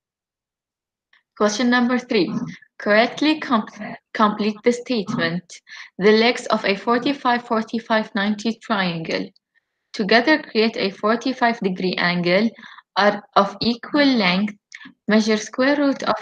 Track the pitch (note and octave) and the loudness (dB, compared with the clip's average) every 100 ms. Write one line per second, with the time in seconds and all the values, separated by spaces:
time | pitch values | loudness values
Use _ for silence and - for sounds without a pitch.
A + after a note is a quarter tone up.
0 | _ _ _ _ _ _ _ _ _ _ | _ _ _ _ _ _ _ _ _ _
1 | _ _ _ - G#3 G#3 B3 B3 A#3+ B3 | _ _ _ -2 0 2 2 2 2 0
2 | - A3+ D#3+ - D3+ - _ - G#3 G#3 | 0 0 0 -4 -8 -12 _ -6 2 4
3 | B3 - D4 D#4 - A#3 - - - - | 2 0 0 0 0 -2 -2 -12 -14 -14
4 | _ - G#3 G#3+ G#3+ G#3 A#3+ A#3+ - A#3+ | _ 0 0 2 -4 -2 0 0 -2 -4
5 | F#3 A#3+ E3 F3 - - - - - - | -4 -2 -2 -4 -10 -20 -20 -20 -16 0
6 | G3+ G#3+ A#3 A#3+ - G#3+ G3 G3 - B3 | 4 6 4 0 -2 -2 -2 -2 0 0
7 | C#4+ C#4 B3+ A#3+ - A3+ A3 A#3 - A3 | 0 -2 -2 -2 -2 -4 -4 -6 -2 -2
8 | G#3+ G3+ G3+ G#3 A3+ A3 - G#3 F3+ E3 | -2 -4 -2 -2 -4 -6 -4 -2 -2 -4
9 | E3 F#3+ F#3+ _ _ _ _ _ _ - | -6 -6 -6 _ _ _ _ _ _ -4
10 | G3+ A3+ A#3+ D4+ - A3+ A3+ - G3 F#3 | 2 2 4 0 0 0 0 0 -6 -2
11 | G#3 A#3 C4+ B3 A#3 A3+ G3 F3+ F#3 - | -2 0 -2 0 -2 0 -4 -2 -4 -2
12 | F3 F3 F3 F#3 A3 - - - _ - | -2 0 2 2 0 -4 -20 -20 _ 0
13 | G#3 G#3 - - G3 - A3+ A#3+ - D4 | 2 0 0 2 2 0 -4 -4 -2 2
14 | C#4 B3 F#3 F#3 G#3 - _ - - _ | 4 4 2 0 -2 -6 _ -20 -20 _
15 | - A3 G#3+ G#3+ G#3+ - C4 D4 C#4 C4 | 2 2 4 0 -2 -2 0 2 0 0
16 | - G#3+ | -2 -4